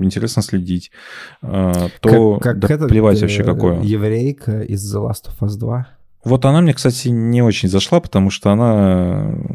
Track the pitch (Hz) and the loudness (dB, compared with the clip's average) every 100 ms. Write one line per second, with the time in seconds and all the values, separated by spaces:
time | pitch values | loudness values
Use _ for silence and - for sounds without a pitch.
0 | 95 101 110 - 107 98 90 90 - - | -2 -2 -4 -4 -4 -4 -4 -6 -8 -18
1 | - - - - 117 95 92 87 87 - | -20 -20 -20 -16 -8 -2 0 0 -2 -2
2 | 113 113 110 101 123 98 104 151 143 110 | 2 4 4 2 0 0 0 0 2 4
3 | 110 101 104 101 104 90 92 85 101 107 | 4 4 2 0 -2 0 0 0 -2 -2
4 | 107 113 131 139 - 107 - 101 101 104 | -2 -2 -2 -4 -6 -6 -4 -6 -6 -6
5 | 110 104 - - 104 101 113 123 127 - | -4 -6 -10 -6 -6 -4 -6 -6 -8 -14
6 | _ _ 117 127 135 151 170 - 131 123 | _ _ -2 2 2 4 2 2 0 -2
7 | 127 120 113 120 120 98 92 95 - 170 | -2 -2 0 2 2 2 0 0 0 0
8 | - 101 98 - 101 104 120 107 98 92 | 0 0 0 0 0 2 2 4 2 2
9 | 90 98 104 - - | 0 -2 -4 -6 -8